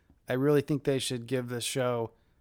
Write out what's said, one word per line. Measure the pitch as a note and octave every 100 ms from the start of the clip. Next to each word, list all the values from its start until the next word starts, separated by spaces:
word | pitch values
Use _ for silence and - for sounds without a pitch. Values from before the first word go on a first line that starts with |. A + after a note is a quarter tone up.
| _ _ -
I |
really | B2+ C#3+ D3
think | C3+ D3
they | C#3+ C3+
should | - B2+ A#2
give | C3 B2
this | A#2+
show | - C#3 B2 A#2+ A2+ - _ _